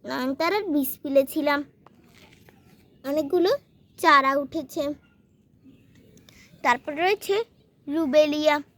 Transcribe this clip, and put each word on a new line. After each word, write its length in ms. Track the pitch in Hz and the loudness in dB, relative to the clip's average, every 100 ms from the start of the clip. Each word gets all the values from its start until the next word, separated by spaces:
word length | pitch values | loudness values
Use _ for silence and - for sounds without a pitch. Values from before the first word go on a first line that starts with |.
| - | -8
নয়নতারার 540 | 269 262 277 330 403 403 | -6 -6 -2 -2 -2 -2
বীজ 180 | 294 269 - | -2 -2 -8
ফেলেছিলাম, 580 | 285 269 269 311 294 285 294 _ - _ _ - - - - _ _ _ _ _ 262 | 0 0 2 -2 0 -2 -4 _ -20 _ _ -20 -20 -20 -20 _ _ _ _ _ -4
অনেকগুলো 460 | 294 285 359 349 554 _ _ _ - | -4 0 0 2 0 _ _ _ 0
চারা 320 | 330 285 269 277 | 4 4 4 0
উঠেছে। 400 | 277 320 269 339 285 294 _ _ _ _ _ _ - - _ - - - - - - - | -2 -8 -8 -6 -6 -6 _ _ _ _ _ _ -20 -20 _ -20 -20 -20 -20 -20 -20 -4
তারপর 280 | 269 240 - 294 | -2 0 -4 -2
রয়েছে 320 | 359 403 - 392 466 _ _ _ - | 0 0 -2 -4 -4 _ _ _ -6
রুবেলিয়া 680 | 302 311 302 302 294 302 294 - | -2 2 4 4 2 2 0 -4